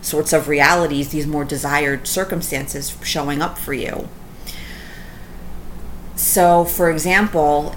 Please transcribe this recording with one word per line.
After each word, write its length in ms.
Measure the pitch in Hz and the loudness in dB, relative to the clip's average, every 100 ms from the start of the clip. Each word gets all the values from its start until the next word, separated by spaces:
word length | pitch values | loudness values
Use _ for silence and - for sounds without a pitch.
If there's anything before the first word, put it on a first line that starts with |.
sorts 320 | - 151 147 | -2 -2 2
of 160 | 160 135 | 2 2
realities, 600 | 147 139 175 170 143 143 | 4 6 6 4 0 -2
these 180 | 151 147 | -2 -2
more 180 | 151 | -2
desired 600 | 143 147 143 143 147 139 - | -2 -2 0 2 2 0 -2
circumstances 880 | - 185 175 170 135 139 143 135 - | -2 -2 -2 -2 -4 -4 -6 -8 -8
showing 400 | - 165 143 143 | -4 -2 -2 0
up 160 | 170 - | -2 -4
for 140 | - | -6
you. 360 | 135 - - - - - - - - - - - - - - - - - - - - - - - - | -4 -4 -6 -8 -12 -16 -14 -12 -10 -12 -12 -14 -14 -14 -14 -14 -12 -10 -10 -8 -10 -8 -10 -10 -4
So, 480 | - - 175 175 | 0 4 6 6
for 260 | 170 - 170 | 4 2 2
example, 880 | 156 180 185 208 170 147 147 151 | 2 4 4 4 4 4 4 0